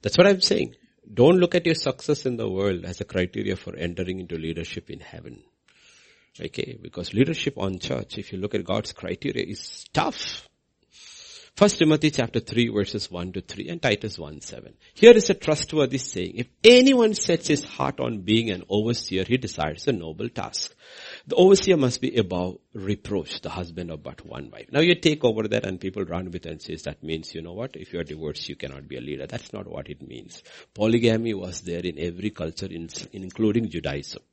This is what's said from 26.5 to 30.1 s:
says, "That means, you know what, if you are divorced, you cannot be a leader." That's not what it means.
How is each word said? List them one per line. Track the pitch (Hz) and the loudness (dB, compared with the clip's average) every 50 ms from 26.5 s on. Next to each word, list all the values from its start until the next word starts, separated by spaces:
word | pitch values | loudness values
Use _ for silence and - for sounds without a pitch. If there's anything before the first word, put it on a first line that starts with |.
| 80 78 | -14 -12
says, | - - 80 80 - | -12 -12 -12 -8 -8
"That | 76 73 _ | -10 -10 _
means, | - 78 80 80 80 - - | -8 -8 -8 -8 -8 -10 -14
you | 82 | -12
know | 80 85 90 | -12 -12 -12
what, | 104 123 135 - | -12 -12 -12 -12
if | 78 76 - | -16 -16 -10
you | - 87 | -8 -8
are | 82 | -8
divorced, | 73 76 78 80 76 - - - - | -8 -10 -10 -8 -10 -8 -10 -10 -12
you | 71 | -12
cannot | _ - 67 67 67 71 | _ -12 -14 -12 -16 -14
be | 71 69 | -14 -12
a | 64 | -12
leader." | 62 71 73 67 67 | -10 -10 -10 -10 -10
That's | - - 120 - - | -10 -10 -12 -12 -12
not | - 101 - | -14 -12 -12
what | - - 69 73 - | -12 -12 -12 -12 -12
it | 73 - 69 | -14 -16 -16
means. | 67 | -16